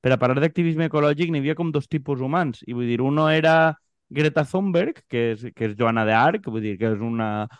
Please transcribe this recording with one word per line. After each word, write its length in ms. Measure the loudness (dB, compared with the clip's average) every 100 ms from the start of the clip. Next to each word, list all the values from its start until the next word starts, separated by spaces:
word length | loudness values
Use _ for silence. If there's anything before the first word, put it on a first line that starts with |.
per 140 | 0
a 40 | 2
parlar 220 | 2 2
d'activisme 480 | 0 0 -2 0 -2
ecològic 420 | 2 2 0 -2
n'hi 120 | -2
havia 140 | -2 -2
com 160 | -2
dos 160 | -4 -4
tipus 320 | -6 -4 -6
humans, 400 | -2 -2 -2 -6 -8
i 60 |
vull 140 | -4 -2
dir, 140 | 0
uno 260 | 0 2 2
era 440 | 2 4 4 4 0 _ _ -10
Greta 300 | -2 0 0
Thunberg, 540 | 0 -2 0 0 0 -6 -6
que 120 | -2 -2
és, 120 | -4 -10 -6
que 140 | -4
és 60 | 0
Joana 240 | 0 2
d'Arc, 400 | 2 4 4 2 -6
vull 80 | -6
dir, 140 | -6 -2
que 140 | -2
és 100 | -2
una, 460 | -4 -4 -4 -4 -6